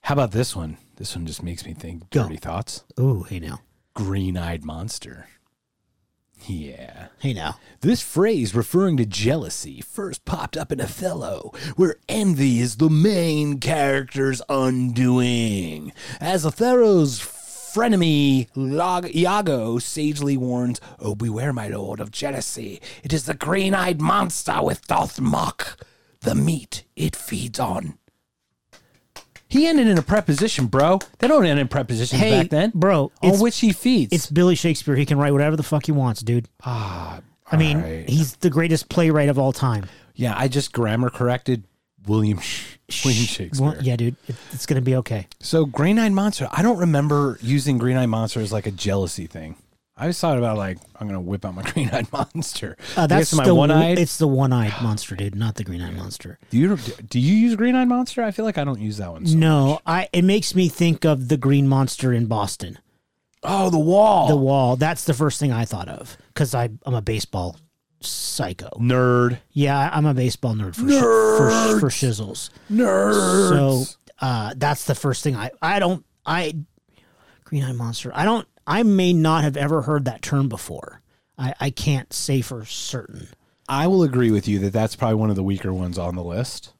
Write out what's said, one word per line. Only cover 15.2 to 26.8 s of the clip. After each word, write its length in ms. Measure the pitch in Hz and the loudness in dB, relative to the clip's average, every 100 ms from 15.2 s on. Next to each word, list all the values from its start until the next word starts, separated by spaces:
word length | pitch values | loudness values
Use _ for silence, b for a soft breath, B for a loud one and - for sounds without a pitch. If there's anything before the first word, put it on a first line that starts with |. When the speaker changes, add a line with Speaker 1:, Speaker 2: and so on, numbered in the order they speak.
| 123 120 113 101 87 78 76 - B 123 | 2 0 0 -2 -4 -8 -14 -16 B -8
Speaker 1:
As 280 | 151 185 156 | -4 -2 -2
Othello's 720 | - 233 254 226 190 147 113 | 0 2 4 6 6 4 0
frenemy 1300 | - - - - - - 233 202 170 147 143 135 120 - | -12 -14 -18 -18 -6 -2 2 4 4 4 4 2 0 -4
Lag-, 580 | 135 143 175 180 175 | -4 -2 -2 -2 -2
Iago 640 | 160 175 202 196 135 113 117 | 0 2 2 0 -2 -2 -4
sagely 580 | - - 151 147 143 135 | -4 -4 -4 -2 -2 -2
warns, 440 | 127 123 123 117 B B | -2 -2 -2 -4 B B
"Oh, 160 | 110 | -8
beware, 380 | 104 113 107 135 | -4 -4 -4 -4
my 160 | 127 107 | -4 -6
lord, 320 | 101 101 104 | -8 -8 -10
of 100 | 104 | -10
jealousy. 680 | - 143 135 - - 107 98 B B | -8 -6 -6 -8 -10 -12 -14 B B
It 80 | 143 | -4
is 140 | 156 127 | -4 -4
the 80 | |
green-eyed 680 | - 147 185 190 190 180 170 | -8 -2 0 0 0 0 -2
monster 640 | 156 196 185 - - - | 0 0 0 -4 -4 -2
which 180 | - - | -2 -4
doth 380 | - 170 147 - | -2 -2 -2 -2
mock 580 | - - - - - - b b b b | -2 0 -2 -6 -12 -14 b b b b
the 140 | - | -2
meat 500 | 123 143 165 - - | 0 0 0 -6 -16